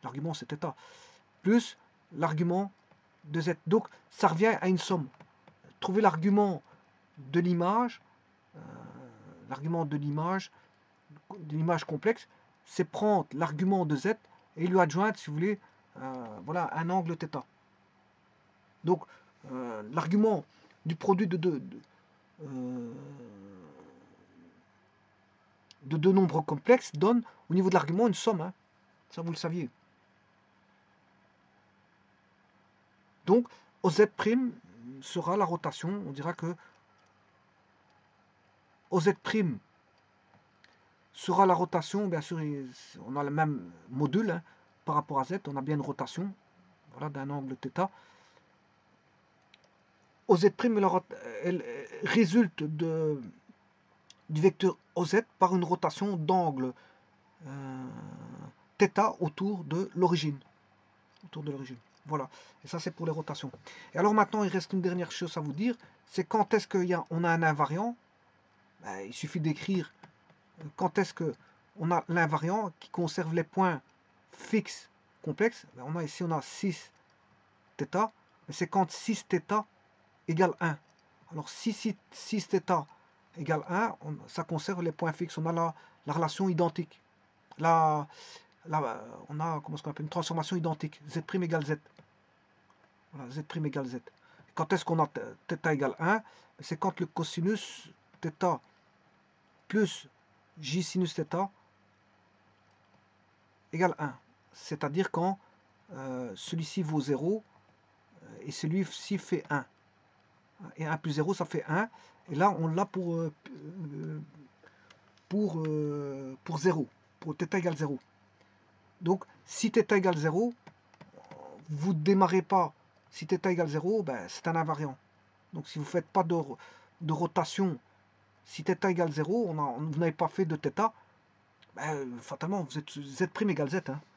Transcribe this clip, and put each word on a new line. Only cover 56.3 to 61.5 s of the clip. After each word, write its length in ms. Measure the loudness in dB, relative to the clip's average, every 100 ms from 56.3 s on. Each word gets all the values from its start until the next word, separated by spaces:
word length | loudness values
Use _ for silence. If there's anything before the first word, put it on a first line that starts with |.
| 4 4 0 -4 -6 -18 _ _ _ _ _ -14
euh, 400 | -12 -10 -10 -12 -12 -14 -14 -16 -16 -18 -20 _ _
θ 380 | 2 4 2 2
autour 460 | -4 -2 -4 -4
de 260 | -4 -4 -2 2
l'origine. 420 | 4 4 0 -4 -10 _ _ _ _ _ _ _
Autour 180 | -16 -10
de 80 | -8